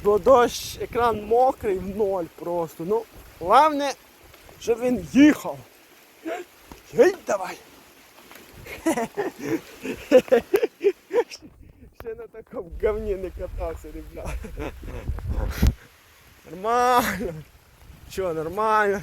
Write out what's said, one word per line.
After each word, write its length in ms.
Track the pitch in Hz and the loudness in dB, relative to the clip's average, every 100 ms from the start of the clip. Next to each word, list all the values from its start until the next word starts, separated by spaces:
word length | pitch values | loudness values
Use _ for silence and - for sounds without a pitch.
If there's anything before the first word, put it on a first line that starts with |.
Бо 160 | 202 208 | 4 2
дощ, 600 | 185 254 233 - - - | 6 6 6 0 -12 -10
екран 460 | 202 - 240 220 208 | -6 0 0 0 0
мокрий 520 | 233 262 269 226 190 | 2 2 0 -4 -4
в 180 | 185 202 | -4 -2
ноль 280 | 202 190 165 - | -2 -2 -6 -10
просто. 460 | 160 175 165 - | -6 -4 -6 -8
Ну, 180 | 165 220 226 - - - | -4 -4 -4 -20 -20 -10
головне, 520 | 170 233 311 285 285 - - _ - - - - | 4 6 6 2 -4 -6 -16 _ -20 -20 -20 -10
щоб 200 | 190 226 | -2 0
він 260 | 247 240 160 | 0 -2 0
їхав. 460 | 208 302 254 175 139 - - _ - - _ 311 349 349 - - - - | 6 6 6 -4 -12 -16 -20 _ -20 -20 _ -10 -10 -12 -20 -20 -20 -8
Гей, 200 | 143 320 392 - | 4 4 4 -4
давай. 300 | 208 180 175 - - - - - - - - - - - - | -4 -4 -12 -20 -20 -20 -20 -20 -20 -20 -20 -20 -20 -16 -6
<laughs> 220 | 330 247 226 - 381 - 277 311 - - 262 - - 254 - 233 - - - _ 392 - _ 381 - - - - - - 247 _ | -2 -2 -4 -4 -8 -6 -6 -6 -8 -14 -10 -10 4 4 6 0 2 -2 -2 _ -2 -2 _ -2 -2 -8 -20 -20 -20 -20 -20 _
Ще 140 | 233 | -14
на 120 | 226 220 | -14 -16
такому 380 | 220 - - 170 - | -20 -12 -12 -10 -2
говні 320 | 220 214 214 | -2 0 -4
не 160 | 190 180 | -4 -6
катався, 580 | - 180 - 175 160 156 | -10 -10 -6 -8 -8 -12
ребят. 360 | 160 151 165 180 - - 151 143 - - - - - - - - - - - - _ _ _ - - - | -16 -14 -12 -8 -8 -10 -10 -10 -10 -12 -10 -8 -6 -4 -4 -4 2 2 2 -12 _ _ _ -20 -20 -18
Нормально. 840 | 165 208 240 247 247 220 190 175 160 - - _ _ - - - | -6 0 2 4 4 2 -2 -6 -8 -16 -20 _ _ -20 -20 -12
Чо, 240 | - 185 | -6 -4
нормально, 680 | 160 156 190 220 214 208 196 | -4 -4 -2 2 2 2 0